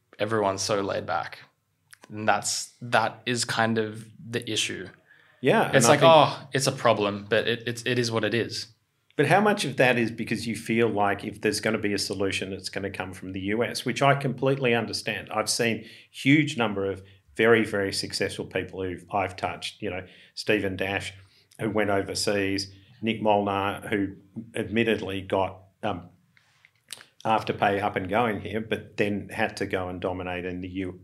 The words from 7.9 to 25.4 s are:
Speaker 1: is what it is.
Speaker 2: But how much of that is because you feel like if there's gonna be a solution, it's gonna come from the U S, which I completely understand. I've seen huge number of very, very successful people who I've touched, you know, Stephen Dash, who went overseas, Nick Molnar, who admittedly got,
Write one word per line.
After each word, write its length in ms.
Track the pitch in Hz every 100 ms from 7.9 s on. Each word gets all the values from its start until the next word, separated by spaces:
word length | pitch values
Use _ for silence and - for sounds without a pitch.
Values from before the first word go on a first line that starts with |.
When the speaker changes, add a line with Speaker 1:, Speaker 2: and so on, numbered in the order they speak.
| 123
Speaker 1:
is 140 | 117
what 120 | 113
it 100 | 107
is. 340 | 117 95 - - _ _ _ _ -
Speaker 2:
But 120 | 139
how 140 | 180
much 240 | 208 202 151
of 120 | 117
that 200 | 127 120
is 140 | 110
because 340 | 113 110 113 117
you 80 | 104
feel 320 | - 113 117
like 340 | 101 101 101
if 180 | 110 107
there's 180 | 110 104
gonna 180 | 110 110
be 140 | 107
a 40 | 98
solution, 560 | - 95 98 90 95
it's 160 | 95 95
gonna 200 | 101 98
come 240 | 95 92
from 180 | 92 92
the 60 | 95 95 110
U 80 |
S, 200 | 113 -
which 180 | 127 117
I 120 | 139 139
completely 580 | 139 113 135 135 127 117
understand. 540 | 104 98 - 101 -
I've 180 | 107 107
seen 360 | - 117 110 - - -
huge 440 | - 131 151 139 113
number 280 | 117 98 98
of 160 | 95 - - _ -
very, 280 | 113 113 107
very 260 | 101 98
successful 540 | - 95 - 95 - 90
people 380 | 95 87 95
who 140 | 92 87 -
I've 240 | 101 95 -
touched, 460 | 92 82 - -
you 80 | 104
know, 160 | 90 92 - - -
Stephen 400 | - 107 95 92
Dash, 380 | 95 98 - - - _ _ -
who 100 | 110
went 200 | 104 104
overseas, 840 | 98 90 98 - 101 98 98 - - - -
Nick 200 | 110 107
Molnar, 640 | 107 104 101 98 98 95 -
who 260 | 104 98 - - - 117 120
admittedly 640 | 95 107 113 107 92 98
got, 360 | 95 98